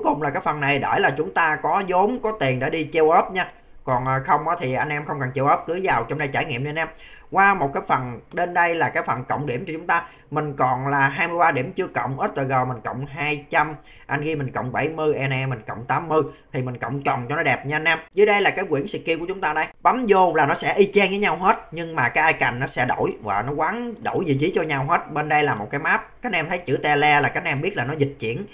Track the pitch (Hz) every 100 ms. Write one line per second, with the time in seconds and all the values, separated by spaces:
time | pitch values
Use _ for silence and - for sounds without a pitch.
0 | 311 165 147 170 170 151 143 139 98 135
1 | 185 143 185 - 160 151 156 185 185 180
2 | 208 254 214 - 135 127 143 165 143 160
3 | 156 180 226 185 165 - - - - 127
4 | 131 131 135 147 156 175 135 123 147 147
5 | 151 147 127 131 139 160 - 175 190 123
6 | 117 147 143 - 160 123 147 156 160 -
7 | - - - 175 196 196 143 - - 135
8 | 123 113 - - 175 175 170 165 131 160
9 | 165 123 127 117 147 123 190 156 175 170
10 | - - - 151 151 135 127 127 135 139
11 | 139 139 170 170 165 135 127 185 180 127
12 | 120 135 208 147 131 131 127 117 - 127
13 | 139 135 147 147 - 165 156 147 - -
14 | - 143 151 147 131 107 123 104 147 160
15 | 151 123 135 131 135 117 - 107 131 139
16 | 165 156 - - - 135 127 123 110 139
17 | 139 131 120 151 151 123 135 151 160 160
18 | - 180 214 202 180 185 190 143 - 151
19 | 170 165 170 190 180 156 165 - 175 233
20 | 233 190 180 156 147 165 143 185 196 202
21 | 190 202 196 170 185 226 - 160 165 160
22 | 120 160 160 156 131 120 151 - 127 -
23 | 131 - 107 98 123 147 156 226 240 214
24 | 107 123 175 135 165 190 156 139 139 175
25 | - 151 151 151 147 107 104 143 160 208
26 | - - 247 175 156 180 139 143 151 143
27 | 151 147 127 165 170 139 175 196 123 156
28 | 135 - 113 135 208